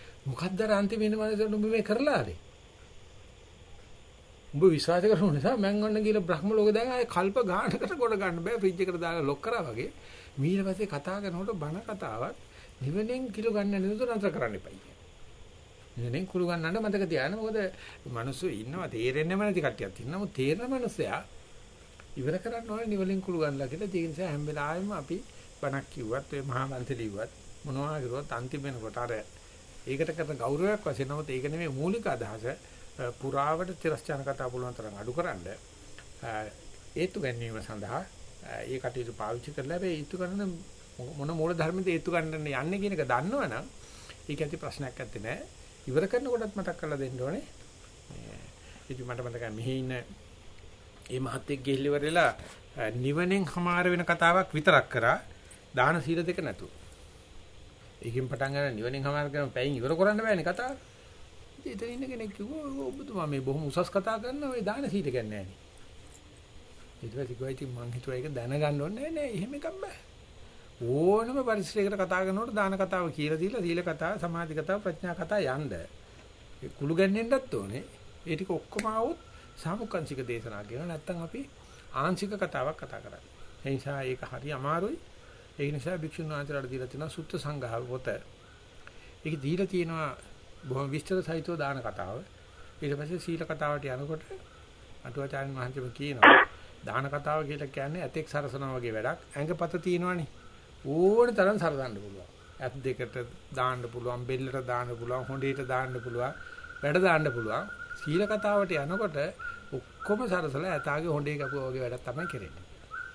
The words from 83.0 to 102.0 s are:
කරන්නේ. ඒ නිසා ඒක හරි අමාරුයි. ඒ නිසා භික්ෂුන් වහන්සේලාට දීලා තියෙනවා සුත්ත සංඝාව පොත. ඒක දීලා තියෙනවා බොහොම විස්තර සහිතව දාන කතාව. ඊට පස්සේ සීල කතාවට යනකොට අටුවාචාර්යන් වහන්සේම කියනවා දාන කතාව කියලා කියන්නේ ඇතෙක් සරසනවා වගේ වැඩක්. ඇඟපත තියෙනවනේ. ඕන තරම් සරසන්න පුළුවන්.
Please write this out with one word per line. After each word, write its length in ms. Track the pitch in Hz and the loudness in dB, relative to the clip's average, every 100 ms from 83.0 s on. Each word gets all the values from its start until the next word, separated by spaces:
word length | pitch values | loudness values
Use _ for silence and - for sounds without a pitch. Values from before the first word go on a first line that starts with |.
කරන්නේ. 260 | - - - - - - | -12 -14 -16 -16 -14 -8
ඒ 120 | 139 | -2
නිසා 300 | 135 139 139 | -2 -2 -4
ඒක 200 | 131 131 | -2 -4
හරි 300 | - 123 139 | -6 -8 -6
අමාරුයි. 460 | 139 139 165 202 339 - - - - - | -2 0 2 0 -2 -10 -18 -20 -20 -14
ඒ 160 | - 143 | -4 -2
නිසා 260 | 147 151 175 | -2 -2 -2
භික්ෂුන් 300 | 156 - 156 | -4 -4 -4
වහන්සේලාට 420 | 147 139 143 127 | -4 -2 -4 -4
දීලා 160 | 131 127 | -4 -6
තියෙනවා 220 | 135 156 | -6 -6
සුත්ත 240 | - 151 | -6 -6
සංඝාව 500 | 170 143 147 123 113 | -4 -4 -4 -2 -2
පොත. 240 | 123 127 120 104 - - - - - - - - - - | -2 -4 -2 -4 -6 -18 -20 -20 -20 -18 -18 -16 -18 -8
ඒක 140 | 156 151 | -4 -2
දීලා 300 | 135 180 190 | 0 2 2
තියෙනවා 440 | 185 165 160 147 - - - - - | 2 0 0 -2 -4 -12 -18 -18 -12
බොහොම 300 | 139 131 139 | -4 -2 0
විස්තර 280 | 147 - 185 | -2 0 0
සහිතව 380 | 165 165 165 165 | 2 -2 -2 -2
දාන 220 | 139 135 | 0 -2
කතාව. 400 | 113 101 92 120 190 - - - - - | -4 -4 -4 -6 -8 -16 -20 -18 -16 -6
ඊට 180 | 147 | -2
පස්සේ 240 | 143 151 175 | -2 -2 -4
සීල 240 | - 165 | -2 -2
කතාවට 420 | 165 156 151 147 139 | -2 0 0 0 -2
යනකොට 380 | 127 143 156 - 381 - - - - - - | -4 -4 -6 -6 -14 -14 -18 -20 -20 -18 -14
අටුවාචාර්යන් 540 | 127 139 139 139 139 | -8 -6 -4 -4 -4
වහන්සේම 360 | 131 123 135 127 | -4 -4 -4 -6
කියනවා 460 | 127 143 127 - - - - - - | -4 -4 10 12 12 8 -2 -16 -12
දාන 240 | - 117 139 | -4 -2 0
කතාව 340 | 143 147 156 | -2 0 0
කියලා 240 | 143 147 143 | 0 -4 -6
කියන්නේ 340 | 143 139 175 | -4 -4 -4
ඇතෙක් 240 | 135 156 147 | -4 -4 -4
සරසනවා 460 | 147 143 135 135 | -4 -4 -4 -4
වගේ 200 | 127 120 | -2 -2
වැඩක්. 240 | 110 120 170 - | 0 -2 -2 -6
ඇඟපත 440 | 143 156 175 170 175 | -4 -2 0 -2 0
තියෙනවනේ. 480 | 180 175 180 180 147 - - - - - | 0 2 2 0 -2 -8 -16 -18 -20 -10
ඕන 460 | 135 156 190 226 240 | 0 6 8 10 8
තරම් 280 | 202 190 208 | 8 6 6
සරසන්න 360 | 165 139 131 | 4 2 -2
පුළුවන්. 340 | 101 | -4